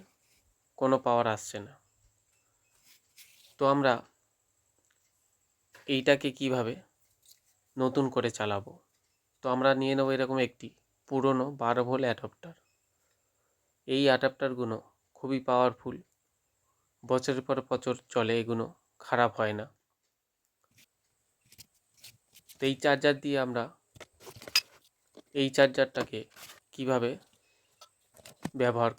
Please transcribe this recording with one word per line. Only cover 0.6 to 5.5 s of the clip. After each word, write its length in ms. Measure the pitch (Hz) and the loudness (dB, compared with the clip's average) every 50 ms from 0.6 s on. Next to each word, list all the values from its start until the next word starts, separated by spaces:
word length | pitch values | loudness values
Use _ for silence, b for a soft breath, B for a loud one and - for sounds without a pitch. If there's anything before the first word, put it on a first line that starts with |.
| _ _ _ - | _ _ _ -2
কোনো 180 | 135 131 135 131 - | 0 2 2 2 2
পাওয়ার 200 | 127 120 117 117 113 107 | 2 2 2 2 0 -2
আসছে 240 | 107 - - - 104 101 | -4 -6 -10 -12 -12 -12
না। 60 | - - _ _ _ _ _ _ _ _ _ _ _ _ _ _ _ _ _ _ _ _ _ _ _ - _ _ _ _ - - - _ _ - - _ - | -14 -18 _ _ _ _ _ _ _ _ _ _ _ _ _ _ _ _ _ _ _ _ _ _ _ -20 _ _ _ _ -20 -20 -20 _ _ -20 -20 _ 2
তো 40 | 139 135 139 | 4 4 4
আমরা 180 | 143 135 131 117 117 - _ _ _ _ _ _ _ _ _ _ _ _ _ _ _ _ _ _ _ _ _ _ _ _ _ _ _ _ _ | 4 4 2 2 2 -2 _ _ _ _ _ _ _ _ _ _ _ _ _ _ _ _ _ _ _ _ _ _ _ _ _ _ _ _ _